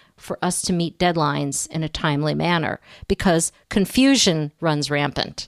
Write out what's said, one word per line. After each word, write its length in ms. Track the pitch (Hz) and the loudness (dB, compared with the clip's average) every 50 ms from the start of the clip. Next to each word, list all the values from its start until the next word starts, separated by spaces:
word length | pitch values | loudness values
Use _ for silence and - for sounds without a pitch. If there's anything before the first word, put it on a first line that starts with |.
| _ _ _ | _ _ _
for 220 | _ - - 175 - | _ -12 -10 -8 -4
us 200 | - 180 175 - | -2 -2 -2 -2
to 100 | - - | -2 -2
meet 260 | 180 170 170 160 - | 0 0 -2 -2 -2
deadlines 720 | - 180 175 165 170 151 143 143 147 143 139 139 - - - | 0 0 2 2 2 2 0 0 0 -2 -4 -4 -6 -8 -6
in 120 | - 160 156 | -6 -4 -4
a 60 | 156 | -4
timely 440 | - - - 156 143 143 151 151 147 | -6 -2 -2 0 0 2 0 0 0
manner, 460 | 147 156 170 175 165 147 95 - - _ - - - - - | 0 0 0 0 0 0 -2 -4 -6 _ -18 -20 -12 -4 -4
because 420 | 196 - - 196 165 165 - - - _ _ | -2 0 2 2 2 2 2 -2 -6 _ _
confusion 840 | - - 214 190 - - 254 262 269 277 220 - 196 165 156 151 147 - - | -4 -2 0 0 0 2 4 4 6 6 4 4 2 2 0 -2 -4 -6 -4
runs 280 | 170 165 151 147 139 139 | -2 0 0 0 -2 -2
rampant 580 | 147 143 143 139 - 143 - - - - - | -2 0 -2 -2 -2 -4 -6 -6 -6 -12 -10